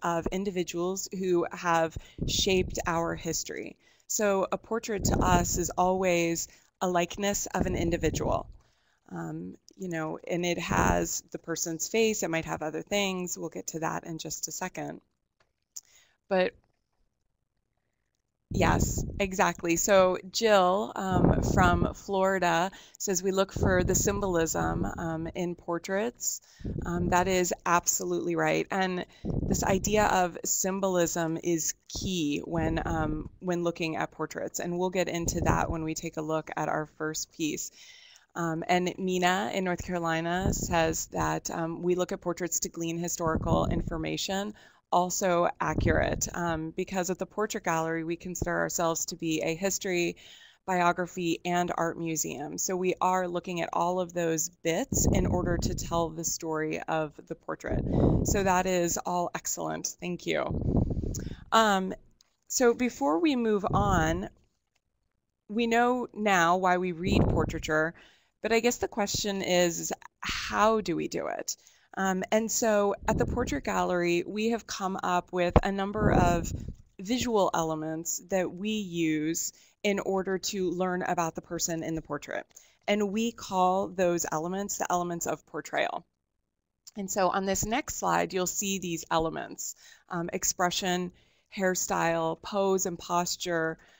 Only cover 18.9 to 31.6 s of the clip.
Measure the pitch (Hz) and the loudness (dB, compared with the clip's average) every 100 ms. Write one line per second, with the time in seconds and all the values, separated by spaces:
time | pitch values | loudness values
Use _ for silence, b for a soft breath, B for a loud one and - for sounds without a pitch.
18.9 | - - - 196 190 175 175 170 170 - | -4 -4 -2 -2 2 0 0 0 2 6
19.9 | 196 185 185 185 - 226 208 180 190 233 | 8 8 4 -4 0 6 6 6 4 0
20.9 | - 190 180 175 - - - 180 175 170 | -4 0 4 6 6 4 4 6 6 2
21.9 | - - 196 190 190 175 165 185 B B | -4 -4 0 2 2 4 4 2 B B
22.9 | - - 175 190 190 190 - 196 185 180 | -8 -4 -2 0 0 0 2 2 4 4
23.9 | 180 - 202 202 170 160 170 165 170 190 | 2 2 0 0 2 2 0 -2 -2 -4
24.9 | - 170 160 165 - 175 170 - 170 170 | -4 -6 -6 -6 -4 -4 -4 -6 -6 -2
25.9 | 190 226 - - - B B B B - | -2 -2 -4 -6 -6 B B B B -4
26.9 | 175 175 180 185 185 180 - - 170 - | -2 2 2 4 2 0 -2 2 2 2
27.9 | - 180 175 170 165 156 160 - 196 185 | -2 -2 -2 0 0 2 2 0 0 0
28.9 | 180 - B B B 180 196 - 190 202 | -2 -6 B B B 0 0 0 0 2
29.9 | 208 208 190 180 170 - - 190 190 190 | 2 4 4 2 -2 -4 -2 -2 0 2
30.9 | 180 170 175 165 165 - 165 | 2 2 0 -2 -2 0 0